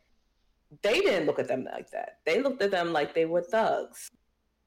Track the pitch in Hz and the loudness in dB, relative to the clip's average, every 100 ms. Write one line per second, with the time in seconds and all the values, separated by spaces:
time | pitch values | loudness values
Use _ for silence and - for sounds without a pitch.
0 | _ _ _ _ _ _ _ 147 202 294 | _ _ _ _ _ _ _ -4 0 2
1 | 403 190 147 135 127 131 - - - - | 2 2 2 0 -2 -4 -4 -10 -10 -10
2 | - - 151 185 277 262 196 185 170 160 | -10 -6 0 2 2 0 0 0 0 0
3 | 151 165 160 175 170 220 190 135 - - | 0 0 2 0 0 0 2 0 -4 -12
4 | - _ _ _ _ _ | -18 _ _ _ _ _